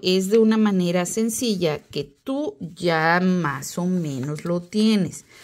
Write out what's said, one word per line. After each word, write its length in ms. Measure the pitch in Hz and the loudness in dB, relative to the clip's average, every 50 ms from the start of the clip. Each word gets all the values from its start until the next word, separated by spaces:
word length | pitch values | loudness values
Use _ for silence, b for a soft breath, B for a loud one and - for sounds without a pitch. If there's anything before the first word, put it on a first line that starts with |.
es 280 | - 185 185 190 190 190 | 0 2 2 2 2 4
de 100 | 208 233 | 4 6
una 180 | 220 220 220 | 6 6 4
manera 480 | 220 214 214 196 185 180 175 175 180 175 | 4 4 4 4 2 2 2 0 0 -2
sencilla 760 | 175 - 220 226 233 226 - 262 240 208 180 175 160 147 147 | -2 -2 -2 -2 -2 -2 -2 -2 -2 0 0 0 -2 -2 -4
que 240 | - _ - 143 143 | -8 _ -8 -8 -8
tú 520 | - - _ _ - 269 277 302 302 - - | -8 -14 _ _ -6 -6 -4 -4 -6 -8 -10
ya 580 | - 160 - - 175 175 165 160 160 165 170 180 | -12 -14 -10 -4 -2 0 0 2 2 2 2 2
más 560 | 180 185 185 180 165 147 139 131 139 - - - | 2 2 0 0 -2 -2 -4 -6 -10 -10 -6 -4
o 80 | 175 | -4
menos 580 | 180 185 180 165 151 139 131 127 147 151 151 - | -2 -2 -2 -2 -4 -6 -6 -6 -6 -6 -6 -6
lo 180 | 170 175 175 175 | -4 -4 -4 -6
tienes. 600 | 175 - 214 214 220 220 202 180 147 - - B B B B | -4 -2 2 2 4 4 2 0 -2 -6 -10 B B B B